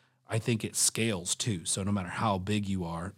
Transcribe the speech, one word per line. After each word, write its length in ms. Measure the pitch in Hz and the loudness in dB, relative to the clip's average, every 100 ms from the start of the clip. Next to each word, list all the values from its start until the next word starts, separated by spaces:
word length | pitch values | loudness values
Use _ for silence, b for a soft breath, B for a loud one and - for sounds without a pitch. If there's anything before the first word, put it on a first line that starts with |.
| B B - | B B -4
I 100 | 110 | -2
think 260 | - 113 | 2 0
it 120 | 107 - | 0 2
scales 580 | - - 113 95 87 | 2 2 0 0 -2
too. 320 | - - 90 - | -2 0 -2 -2
So 160 | - | -2
no 100 | 95 | 0
matter 160 | 101 90 | 0 0
how 280 | - 113 98 | 0 2 2
big 320 | 95 107 101 | 2 0 0
you 140 | 95 85 | -2 -2
are, 300 | 85 92 | -4 -6